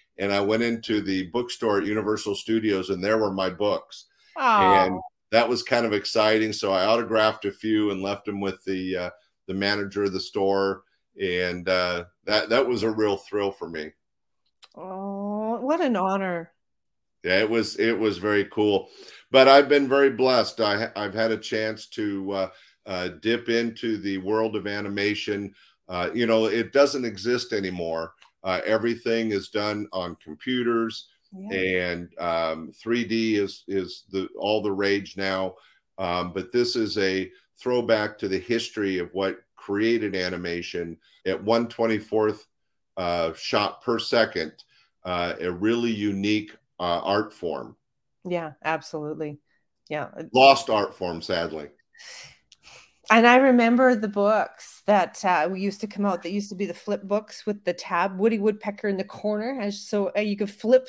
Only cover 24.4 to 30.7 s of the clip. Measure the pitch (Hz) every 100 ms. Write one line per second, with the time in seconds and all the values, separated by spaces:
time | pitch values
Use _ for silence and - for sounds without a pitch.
24.4 | 110 104 98 104 104 101 101 104 - 101
25.4 | 98 - _ _ - 90 90 117 117 113
26.4 | 107 113 113 139 143 143 117 101 110 123
27.4 | - 107 95 90 82 82 82 - _ _
28.4 | 95 90 - 110 117 117 117 113 113 101
29.4 | - 104 104 104 101 95 87 82 78 78
30.4 | 127 127 117